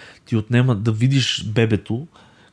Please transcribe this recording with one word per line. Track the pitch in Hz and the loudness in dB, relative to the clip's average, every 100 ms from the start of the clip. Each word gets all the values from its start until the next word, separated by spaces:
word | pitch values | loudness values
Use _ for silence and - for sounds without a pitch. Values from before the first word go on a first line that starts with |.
| - - - | -20 -20 -4
ти | 113 | -4
отнема | 104 120 127 104 | 0 2 2 0
да | 113 | 0
видиш | 107 127 135 - - 101 | 0 2 2 0 -4 -4
бебето, | 110 113 101 - 113 165 - - _ _ | 0 2 0 -2 -8 -8 -18 -20 _ _